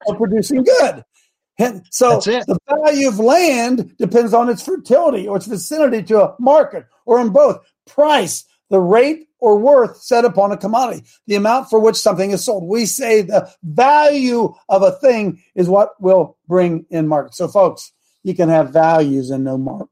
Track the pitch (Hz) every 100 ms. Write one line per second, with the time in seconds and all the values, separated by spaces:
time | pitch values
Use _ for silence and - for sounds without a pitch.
0 | - - 220 214 - 262 262 508 262 143
1 | - _ _ _ _ - 240 196 _ -
2 | 247 - 202 247 - 180 - 294 302 294
3 | 269 202 226 330 349 254 240 254 - _
4 | 220 233 233 226 240 220 - 370 - 269
5 | 330 233 202 196 196 208 - 311 285 226
6 | 185 214 185 - 247 302 277 180 - _
7 | - 240 233 196 285 - _ _ _ -
8 | 294 285 175 - - _ _ 190 175 220
9 | 277 320 - _ 233 208 240 285 214 -
10 | - 233 233 190 202 202 202 226 254 160
11 | - _ - 202 208 254 - 220 220 220
12 | 220 180 196 190 - 208 170 220 214 -
13 | 240 220 185 202 185 _ 165 151 262 294
14 | 302 285 254 240 220 - - 196 190 185
15 | 277 233 202 175 _ - 180 196 214 -
16 | 185 190 156 _ _ 180 180 160 160 165
17 | 156 151 127 - 170 202 180 - - _
18 | _ _ - 185 165 160 139 151 160 165
19 | 147 135 127 135 135 131 131 - -